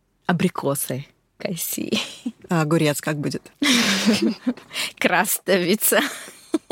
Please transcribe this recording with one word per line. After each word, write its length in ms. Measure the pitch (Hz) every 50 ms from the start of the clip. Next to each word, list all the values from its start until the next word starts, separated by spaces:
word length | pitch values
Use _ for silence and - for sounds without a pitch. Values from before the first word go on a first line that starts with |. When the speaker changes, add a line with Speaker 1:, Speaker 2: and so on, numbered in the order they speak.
| _ _ _ _ _
Speaker 1:
Абрикосы. 800 | - 180 160 196 180 - - - 139 139 - - - 135 127 139 - _ _ _ _ _
Кайси. 640 | - - - 175 165 - - - - - - - - - - - - - 247 - _ - -
Speaker 2:
А 120 | 185 165
огурец 400 | 156 147 165 160 156 147 143 -
как 160 | - 156 156
будет? 340 | 147 143 147 139 - - - _ -
Speaker 1:
<laughs> 720 | 285 294 247 240 226 202 196 196 202 208 214 202 214 - 214 - - 254 247 - - - - - - - - -
Краставица. 1000 | - - 180 170 202 190 - - - - 202 185 175 165 214 214 - - - 330 302 262 - - - - - - - - - 302 - -